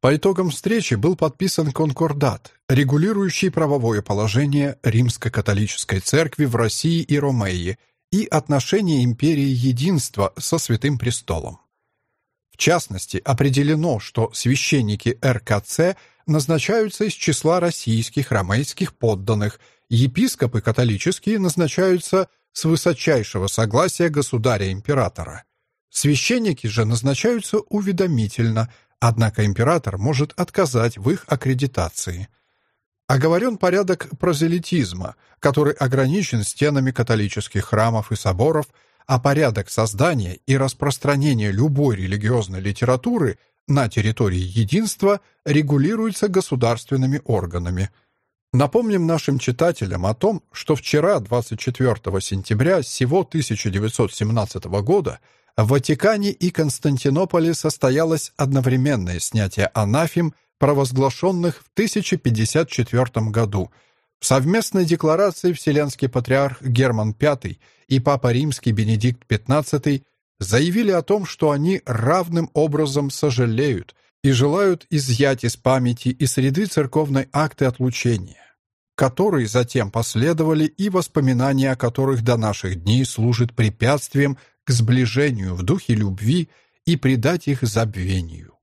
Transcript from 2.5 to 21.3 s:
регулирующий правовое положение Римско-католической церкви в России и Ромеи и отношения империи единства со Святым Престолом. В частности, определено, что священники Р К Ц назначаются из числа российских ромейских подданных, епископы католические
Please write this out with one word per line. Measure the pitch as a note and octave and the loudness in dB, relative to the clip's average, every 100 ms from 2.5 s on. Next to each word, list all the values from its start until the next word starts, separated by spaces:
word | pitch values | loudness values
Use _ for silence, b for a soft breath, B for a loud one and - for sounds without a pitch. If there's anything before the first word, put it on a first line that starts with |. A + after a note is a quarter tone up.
| _ _ | _ _
регулирующий | C3 C#3 D3 F3+ G#3 F#3+ - F#3+ | 2 4 2 2 0 -2 0 -2
правовое | E3 D#3 C#3+ A2+ G#2+ | 0 0 2 0 -2
положение | - G2+ G#2+ G#2+ C#3+ C#3+ C#3+ - | -2 -2 0 0 2 2 0 0
Римско-католической | B2+ A2+ B2 - A#2 - G#2 G2 G#2 - - F#2+ | 0 2 2 0 -4 -2 -2 0 -2 -4 -4 -4
церкви | - C#3 D#3+ - | 0 0 0 0
в | D3 | 0
России | A#2 A2+ - D#3+ E3+ | 0 -2 0 0 -2
и | D#3+ D3 | 0 0
Ромеи | C#3 B2+ G2 F2+ F2 G#2 _ _ _ | 0 0 0 -2 -4 -8 _ _ _
и | F#3+ G#3+ | -4 0
отношения | D#3 - C#3+ - G3 G3 D3+ | -2 0 -2 0 0 2 2
империи | A#2+ A#2+ D3 D#3 C#3 | 2 2 0 2 0
единства | B2+ C3 A#2+ D#3 F3 - - G2 - | 0 0 0 0 0 -2 -2 -4 -2
со | - E3 | -4 -4
Святым | - A2+ C#3 C3+ | 0 -2 0 -2
Престолом. | A#2 A#2 - D#2+ C2+ - _ _ _ _ _ _ _ _ _ | -4 -4 -6 -6 -6 -14 _ _ _ _ _ _ _ _ _
В | _ | _
частности, | - E3+ - F#2+ - F#2+ | 2 2 0 -10 -8 -8
определено, | - B2+ C#3+ C3 C#3+ D#3 E3+ A2+ | -2 0 2 2 2 0 0 -4
что | - - A2+ | -4 -4 -4
священники | - A#2+ C3+ - D3 A2 G#2 - A2+ | -2 0 0 2 0 0 -2 -2 0
Р | C3+ A2+ | 0 0
К | - G#2 | 0 -2
Ц | - - E3+ F#3+ b b - | -2 0 0 0 b b -2
назначаются | D#3 C#3 E3 - A3+ A3 - | 0 2 -2 0 -2 -2 -2
из | G#3 | -4
числа | - - D3 D3+ F3+ | -2 -2 0 2 2
российских | E3+ - - A2+ A2+ - C3+ | 0 -4 -2 -2 -2 -4 -2
ромейских | A2 F2+ G#2+ C#3+ - F3+ - | -2 0 0 -2 -4 -6 -2
подданных, | A#2 G2+ G2 G#2+ G#2 - b b b | -2 -2 -2 -2 -2 -6 b b b
епископы | A#2 C3+ C3+ B3 - B2 A2+ | 0 0 2 -2 0 -2 -2
католические | - A2 B2 G2+ - F#3+ - | -2 0 0 0 -2 -2 -2